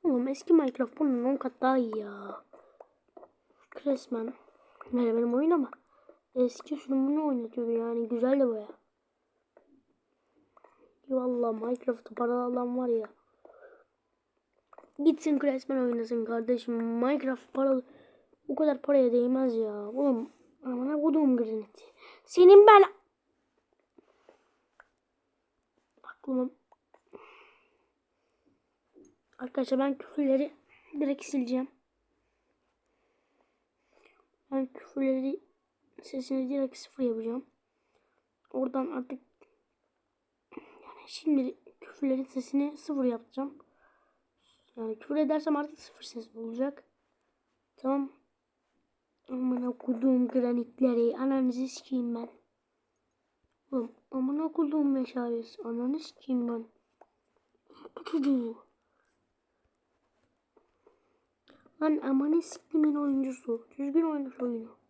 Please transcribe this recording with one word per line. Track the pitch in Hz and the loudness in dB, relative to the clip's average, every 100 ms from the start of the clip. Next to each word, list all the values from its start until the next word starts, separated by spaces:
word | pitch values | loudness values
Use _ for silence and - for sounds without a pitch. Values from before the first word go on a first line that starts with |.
Oğlum | 349 254 254 | 2 0 0
eski | 277 - | -6 4
Minecraft | 330 269 254 247 - | 4 4 -2 -6 0
bunun | 302 247 | 0 2
on | 247 277 | 0 -2
kat | 262 - | -4 -2
daha | 254 262 | 0 2
iyi | 233 214 | 0 -4
ya. | 208 202 202 - _ - - _ - _ _ - - _ _ _ _ - 285 | -8 -14 -14 -16 _ -20 -20 _ -20 _ _ -20 -20 _ _ _ _ -8 -2
Resmen. | 262 - 233 226 254 - _ _ _ - | -4 -4 -6 -6 -10 -20 _ _ _ -6
Yani | 247 240 226 | -2 0 0
benim | 240 | 0
oyun | 247 320 | 2 2
ama | 339 254 - _ _ - - _ 254 | 2 0 -8 _ _ -20 -20 _ -2
eski | 247 - - 285 | -2 -2 -10 -10
sürümünü | - 269 269 294 | -2 0 0 0
oynatıyordu | 311 254 226 247 233 | 0 -2 -4 -6 -2
yani. | 233 233 233 226 | -2 -2 -4 -4
Güzel | 233 247 277 | -2 2 2
de | 254 | 2
baya. | 220 208 - _ _ _ _ _ _ _ - _ 285 _ _ _ _ _ _ _ _ - _ _ _ - | 0 -10 -20 _ _ _ _ _ _ _ -20 _ _ _ _ _ _ _ _ _ _ -20 _ _ _ -6
Valla | 262 254 240 233 | -4 -2 -2 -2
Minecraft'ı | 220 226 247 - 226 - 220 | -4 -6 -4 -4 -6 -10 -6
paralı | 240 247 | -2 -2
alan | 247 247 247 247 | -2 -4 -4 -4
var | 247 | -2
ya. | 233 214 - _ _ - - - - _ _ _ _ _ _ _ _ _ - - - 294 | -2 -4 -16 _ _ -20 -20 -20 -20 _ _ _ _ _ _ _ _ _ -20 -20 0 2
Gitsin | 294 320 285 | 2 0 0
Craftsman | 285 262 - 269 | 0 -2 -4 -2
oynasın | 247 233 226 240 220 | 0 -2 -4 -4 -2
kardeşim. | 233 226 247 240 233 | -4 -2 -2 -2 -4
Minecraft | 233 233 247 285 262 247 - | -2 0 0 0 -2 -6 -8
paralı. | 269 269 262 247 - - _ _ _ - | -2 0 0 -2 -20 -20 _ _ _ -8
O | 277 | 0
kadar | 302 262 | 0 0
paraya | - 285 254 | 2 4 6
değmez | 240 247 262 262 226 | 4 2 2 0 0
ya. | 220 208 208 | -2 -4 -8
Oğlum | 247 285 233 269 _ _ _ | 0 0 0 -2 _ _ _
amına | 269 247 254 302 | -8 -6 -4 0
koduğum | 311 302 285 247 | 2 4 4 2
graniti. | 220 220 208 - - _ - - - | 0 -4 -8 -20 -20 _ -20 -20 -6
Senin | - 359 403 415 | 8 12 12 12
ben. | 415 392 - _ _ _ _ _ _ _ _ _ - _ _ - _ _ _ _ _ - _ _ _ _ _ _ _ _ _ _ _ | 12 10 2 _ _ _ _ _ _ _ _ _ -20 _ _ -20 _ _ _ _ _ -20 _ _ _ _ _ _ _ _ _ _ _
Aklıma. | - - - 262 254 _ _ _ _ _ _ - - - - _ _ _ _ _ _ _ _ _ _ _ _ _ _ - - _ _ - | -20 -16 -6 -4 -4 _ _ _ _ _ _ -20 -20 -20 -20 _ _ _ _ _ _ _ _ _ _ _ _ _ _ -20 -20 _ _ -16
Arkadaşlar | 254 - 254 262 | -8 -6 -2 0
ben | 277 269 | 0 -2
küfürleri | - - 285 269 294 - _ _ _ 294 | -8 -2 2 2 0 -8 _ _ _ -4
direkt | 285 285 - | -4 -4 -4
sileceğim. | 277 240 254 269 _ _ _ _ _ _ _ _ _ _ _ _ _ _ _ _ _ _ _ _ _ _ _ _ _ _ _ _ | -6 -2 -4 -6 _ _ _ _ _ _ _ _ _ _ _ _ _ _ _ _ _ _ _ _ _ _ _ _ _ _ _ _
Ben | 269 262 | -6 -6
küfürleri | - - - 269 262 262 320 _ _ _ _ _ - | -10 -14 -4 -2 0 -4 -8 _ _ _ _ _ -20
sesini | - 269 254 269 254 | -12 -12 -6 -6 -4
direkt | 277 269 - | -4 -4 -8
sıfır | - - | -20 -4
yapacağım. | 247 226 226 247 - _ _ _ _ _ _ _ _ _ _ | -4 -2 -6 -8 -10 _ _ _ _ _ _ _ _ _ _
Oradan | 254 262 262 269 | -6 -4 -4 -6
artık | 285 254 262 _ _ _ _ _ _ _ _ _ _ _ _ _ - | -8 -10 -14 _ _ _ _ _ _ _ _ _ _ _ _ _ -20
yani | - - - - - | -20 -20 -20 -20 -18
şimdi | - - 285 254 - - _ | -8 -2 0 -2 -8 -20 _
küfürlerin | - - 277 262 | -20 -6 -4 -4
sesini | 262 269 254 277 285 294 | -4 -10 -4 -2 -2 -6
sıfır | - 285 | -8 -2
yapacağım. | 254 233 233 - 277 - - _ _ _ _ _ _ _ _ _ _ - | -2 -2 -10 -10 -10 -12 -20 _ _ _ _ _ _ _ _ _ _ -10
Yani | 220 220 | -8 -8
küfür | - 294 | -4 0
edersem | 294 311 302 294 | 2 0 0 -2
artık | 294 320 | -2 -12
sıfır | - - | -20 -20
ses | - 240 226 226 | -16 -16 -16 -14
olacak. | 226 233 277 285 _ _ _ _ _ _ _ _ _ _ | -12 -4 -4 -4 _ _ _ _ _ _ _ _ _ _
Tamam. | 262 277 269 - _ _ _ _ _ _ _ _ _ _ - | -4 -2 -4 -12 _ _ _ _ _ _ _ _ _ _ -12
Amına | 254 254 247 247 | -4 -2 0 -2
koduğum | 247 - 233 262 254 247 | -6 -4 0 4 4 2
granitleri. | 254 240 240 233 - 262 233 233 247 | 2 0 -2 -4 0 2 4 0 0
Ananızı | 262 269 254 247 262 | -2 0 0 -2 -8
sikeyim | - - 254 240 233 | -10 -8 -6 -4 -6
ben. | 240 - _ _ _ _ _ _ _ _ _ _ _ _ _ | -10 -18 _ _ _ _ _ _ _ _ _ _ _ _ _
Oğlum | 262 233 - _ | -6 -6 -12 _
amına | 269 262 285 320 | -6 -4 -2 -4
koduğum | 311 302 302 285 | -2 -2 0 0
meşalesi. | 269 247 254 240 233 226 - | 0 -2 -6 -6 -6 -8 -14
Ananı | 277 233 247 311 | -10 -6 -4 -4
sikeyim | 311 _ - 254 240 | -8 _ -4 -2 -2
ben. | 233 226 _ _ _ - _ _ _ _ _ _ - - - | -6 -10 _ _ _ -20 _ _ _ _ _ _ -20 -20 -18
Bu | |
çocuğu. | - 320 277 262 233 226 - _ _ _ _ _ _ _ _ _ _ _ _ _ _ _ _ _ _ _ _ _ _ _ _ _ _ _ _ - _ _ | -6 -2 0 0 -2 -10 -20 _ _ _ _ _ _ _ _ _ _ _ _ _ _ _ _ _ _ _ _ _ _ _ _ _ _ _ _ -20 _ _
Lan | 311 302 | -2 0
amanı | 262 269 285 330 | 0 0 2 0
siktimin | 339 - _ 311 302 294 | -2 -16 _ 0 0 0
oyuncusu. | 285 269 269 254 - 233 226 - | -2 -2 -2 -6 -8 -8 -8 -8
Düzgün | 277 294 330 | -2 0 0
oynuş | 294 269 254 | -4 -8 -6
oyunu. | 247 233 226 - | -6 -6 -10 -20